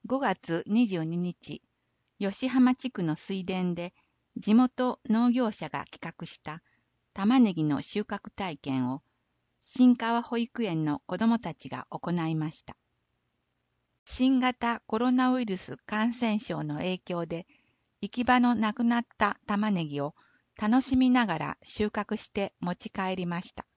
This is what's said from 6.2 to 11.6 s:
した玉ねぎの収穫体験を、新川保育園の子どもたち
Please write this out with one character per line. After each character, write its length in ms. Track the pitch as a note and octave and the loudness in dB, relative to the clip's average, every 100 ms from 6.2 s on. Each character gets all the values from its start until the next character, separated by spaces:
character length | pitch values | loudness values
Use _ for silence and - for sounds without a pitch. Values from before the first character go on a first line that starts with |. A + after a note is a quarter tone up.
し 160 | E3 - | -14 -12
た 220 | - D#3+ _ _ _ _ _ | -14 -14 _ _ _ _ _
玉 260 | - G3+ C4 | -2 4 6
ね 140 | A3 | 6
ぎ 120 | E3+ | 4
の 160 | D3+ C#3+ | 0 0
収 220 | - G#3 | -2 -6
穫 260 | G#3 G3+ G#3 | -6 -8 -10
体 240 | - F#3+ D3 | -8 -8 -6
験 340 | C#3+ C3 B2+ | -4 -2 -2
を、 100 | C#3 _ _ _ _ _ _ | -4 _ _ _ _ _ _
新 360 | - - B3+ A#3+ | -12 4 6 6
川 240 | A3+ A#3 | 2 -2
保 160 | A#3 A#3 | -2 -4
育 260 | A#3 - | -4 -4
園 220 | G#3+ D#3+ | -2 0
の 160 | D3+ D3 | 0 -2
子 120 | - F3+ | -6 0
ど 100 | A3+ | 2
も 100 | A#3 | 2
た 160 | F3+ | -2
ち 140 | - | -12